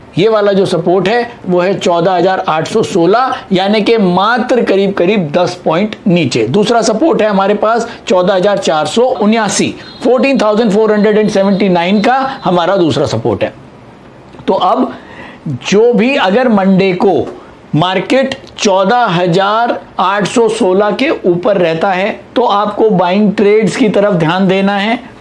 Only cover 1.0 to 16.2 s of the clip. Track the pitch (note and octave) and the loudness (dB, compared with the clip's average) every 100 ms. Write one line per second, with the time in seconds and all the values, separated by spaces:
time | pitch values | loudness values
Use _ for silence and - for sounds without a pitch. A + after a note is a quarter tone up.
1 | F3+ A#3+ - - F#3+ F3+ F3+ F#3 G3 E3+ | 2 0 -2 -8 -2 0 0 0 0 0
2 | F3 F3+ F#3 F#3 - D#3+ D#3 A3+ F3 F#3+ | 2 2 0 0 -2 -4 -2 -2 -2 0
3 | E3+ A3+ C4 - - F3+ G3 A3 G3+ A3+ | 2 2 0 -4 -4 -2 0 0 2 2
4 | F#3 F3+ G#3 A#3+ A#3+ A#3+ G3+ G3 G3 G3 | 2 2 0 0 0 0 2 0 0 0
5 | F3 G#3+ D#3 E3+ F3 - F#3+ D#3+ G#3+ - | 0 0 -2 -2 -2 -4 -4 -2 -4 -4
6 | - F3 D3 C3 A2 F3+ G#3+ A#3 G3+ G#3+ | 0 0 0 -2 0 0 2 0 0 0
7 | D#4+ G3 G#3+ G3 G3 G#3 G#3+ A#3 A#3 - | 0 2 0 0 0 0 0 -2 -4 -10
8 | - F#3 F3+ F#3+ G3 G3 F#3+ D#3 D3+ A3+ | -2 0 2 0 0 -2 0 -2 -2 0
9 | B3+ - G#3 A3+ G3+ - C#3 - - - | 0 0 0 0 0 -2 -4 -6 -16 -4
10 | - B3+ C4+ B3+ G#3+ G#3 A#3 G3 A3 G#3 | 0 2 2 2 0 2 2 2 2 2
11 | G#3+ G#3 G#3+ G3 G3 F#3+ G3+ F3 E3+ G#3 | 2 2 2 0 0 0 2 0 0 0
12 | G#3 C4 C4+ - - F3 E3 G3 E3 C3+ | 2 0 -2 -4 -2 0 0 0 0 0
13 | C3 A#2 A#2+ G2 - - - - - - | -2 -2 -2 -2 -4 -6 -20 -20 -20 -20
14 | - - - - - F#3+ F3+ A#3+ B3+ - | -20 -20 -20 -8 -4 0 0 0 -2 -6
15 | - - - - - B2+ - G3 A#3+ A3+ | -20 -20 -20 -14 -10 -8 -2 2 4 2
16 | A#3 - | 2 0